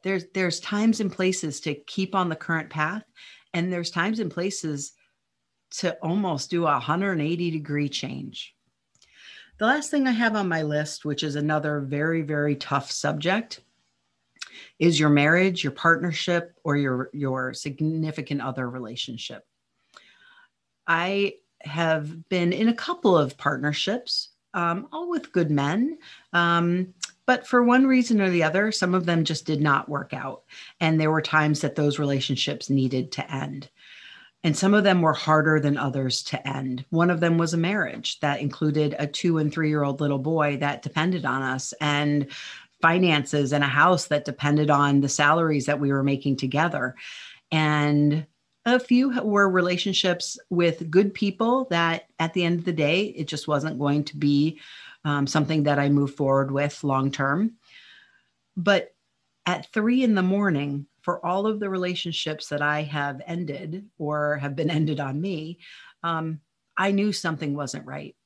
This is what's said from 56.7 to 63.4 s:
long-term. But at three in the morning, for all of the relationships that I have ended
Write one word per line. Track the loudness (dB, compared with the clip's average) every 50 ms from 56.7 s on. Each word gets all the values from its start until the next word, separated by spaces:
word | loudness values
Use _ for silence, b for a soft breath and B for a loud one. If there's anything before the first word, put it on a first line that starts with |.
| -4 -4
long-term. | -4 -2 0 0 0 -2 -2 -2 -2 0 0 0 0 -2 -4 B B B B B B B B B B B B B B B B _ _ _ _
But | -2 2 2 2 2 0 -6 _ _ _ _ _ _ _ _ _ _ _
at | -4 -4 -4 -6 _ -4
three | 0 0 2 2 2
in | 2 2 2
the | 2
morning, | 2 2 2 2 2 2 2 0 -2 -2 -4 -6 -8 _ _ _
for | _ -4 -4 -2 -2
all | -2 -2 0 0
of | -2 -2 -2
the | -4 -4
relationships | -4 -4 -4 -4 -4 -6 -6 -6 -6 -6 -6 -6 -8 -8 -8
that | -8 -4 -2
I | 0 0 0 -2 -4
have | -4 -4 -4 -4 -4 -6 -10 -10
ended | -8 -6 -6